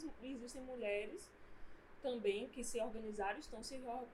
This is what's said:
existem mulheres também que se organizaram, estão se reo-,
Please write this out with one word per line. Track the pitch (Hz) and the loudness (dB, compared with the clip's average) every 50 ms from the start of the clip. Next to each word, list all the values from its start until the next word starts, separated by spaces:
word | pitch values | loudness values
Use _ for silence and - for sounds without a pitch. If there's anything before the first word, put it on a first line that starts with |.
| 311 302 - - | -2 -4 -4 -4
existem | 226 262 277 233 240 247 - 262 | -4 -4 -2 -2 -4 -4 -6 -6
mulheres | 254 254 254 247 220 202 202 208 214 214 294 403 - - - - - - - - - - - - - - - - | -4 -4 -2 0 2 4 4 4 2 0 -2 -6 -8 -10 -14 -14 -12 -12 -8 -6 -6 -6 -6 -8 -10 -12 -6 -2
também | - 262 247 233 208 202 196 208 240 269 | 0 2 2 4 6 6 6 6 4 0
que | - 269 | -2 -2
se | 233 - - 233 | 0 2 2 2
organizaram, | 220 233 214 226 220 214 208 208 190 196 208 302 | 2 2 0 0 -2 0 2 4 4 4 4 2
estão | 302 - 240 220 | -2 -6 -6 -6
se | 220 - 269 262 | -4 -4 -4 -4
reo-, | 254 240 233 254 247 240 | -2 -2 -2 -2 -2 -4